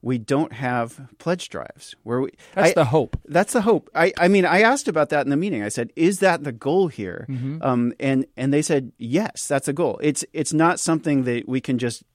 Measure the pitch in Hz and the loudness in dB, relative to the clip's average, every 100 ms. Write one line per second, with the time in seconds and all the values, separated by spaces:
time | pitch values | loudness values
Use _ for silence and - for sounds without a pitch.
0 | 117 127 107 135 160 113 131 123 117 - | -2 -4 0 -2 -2 -4 -4 -2 -4 -10
1 | 135 _ 165 175 - 87 62 - - - | -20 _ -6 -6 -6 -12 -14 -16 -20 -18
2 | 107 123 135 _ - - 180 190 135 151 | -6 -4 -4 _ -10 4 4 4 4 2
3 | 120 - - 156 208 247 208 180 - 147 | 0 -6 -2 0 2 0 2 2 0 0
4 | 175 - 175 202 175 175 226 269 - 156 | 0 2 4 4 4 4 4 2 0 0
5 | 147 151 131 143 196 139 104 113 117 - | 0 0 0 0 0 -4 -4 -6 -6 2
6 | 165 190 190 170 143 113 135 180 180 - | 2 4 2 0 -4 -6 0 2 0 -2
7 | 98 85 - 131 131 160 139 123 120 - | -8 -8 -10 -8 -8 -4 0 2 0 0
8 | 139 131 131 - 131 143 151 151 127 _ | 0 0 -2 -4 0 0 2 -2 -2 _
9 | 113 147 220 - - 139 - 143 156 - | -4 -2 -2 -8 -4 -2 -2 -2 -2 0
10 | 151 143 - - 151 156 165 165 - 160 | -2 -2 -6 -6 -2 2 2 2 -2 -2
11 | 160 143 127 120 - 127 - 127 120 113 | 0 0 0 -4 -2 -6 -2 -2 -2 -6
12 | _ | _